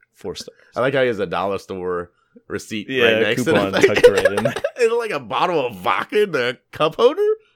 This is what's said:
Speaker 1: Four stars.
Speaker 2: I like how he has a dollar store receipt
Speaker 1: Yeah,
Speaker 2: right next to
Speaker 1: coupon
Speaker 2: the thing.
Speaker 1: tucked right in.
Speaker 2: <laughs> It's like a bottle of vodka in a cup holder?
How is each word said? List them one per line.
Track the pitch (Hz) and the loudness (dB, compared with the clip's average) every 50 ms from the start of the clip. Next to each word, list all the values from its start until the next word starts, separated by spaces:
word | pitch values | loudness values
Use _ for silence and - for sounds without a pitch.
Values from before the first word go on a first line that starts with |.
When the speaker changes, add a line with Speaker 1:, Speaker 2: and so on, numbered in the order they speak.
| _ _ _ | _ _ _
Speaker 1:
Four | _ - 98 82 | _ -12 -12 -12
stars. | - - - - _ _ _ - | -12 -14 -18 -20 _ _ _ -6
Speaker 2:
I | - | -2
like | 120 139 135 | -2 0 0
how | 135 | 2
he | 131 | 0
has | 123 113 95 | 0 0 -2
a | 98 | -4
dollar | 85 90 87 92 101 98 92 | -4 -4 -4 -4 -4 -4 -6
store | - - 98 92 90 90 90 87 90 - _ _ _ _ _ 240 _ | -8 -10 -10 -8 -6 -6 -6 -6 -6 -10 _ _ _ _ _ -20 _
receipt | - - 98 - - 113 107 98 - | -10 -10 -10 -8 -8 -8 -8 -6 -4
Speaker 1:
Yeah, | 135 127 120 117 | 0 2 4 4
Speaker 2:
right | 110 110 | 4 4
next | 107 104 120 127 123 | 2 0 0 0 0
to | 113 | 0
Speaker 1:
coupon | 107 104 101 95 92 | 2 2 0 0 0
Speaker 2:
the | 92 | 2
thing. | 98 98 104 | 2 4 4
Speaker 1:
tucked | - - | 6 6
right | - 101 95 92 - - - | 6 6 6 2 0 0 0
in. | 110 - - - - | -4 -4 -4 -4 -6
Speaker 2:
<laughs> | - - | -6 -4
It's | - 233 226 233 | -2 0 0 0
like | 233 233 214 | 0 -4 -4
a | 180 143 | -6 -6
bottle | 127 101 131 127 160 180 175 156 127 | -6 -4 -2 0 0 0 0 0 -2
of | 120 113 | -4 -6
vodka | 90 87 120 - 202 - - 277 208 208 | -6 -2 -2 -2 -2 -2 -2 0 0 0
in | 202 156 | 0 0
a | 131 120 123 123 - _ _ | -2 -2 -2 -4 -6 _ _
cup | - - 156 165 165 | -4 -2 -2 -2 2
holder? | - 233 254 311 381 415 415 440 440 _ _ _ | 4 2 2 4 2 0 0 0 -2 _ _ _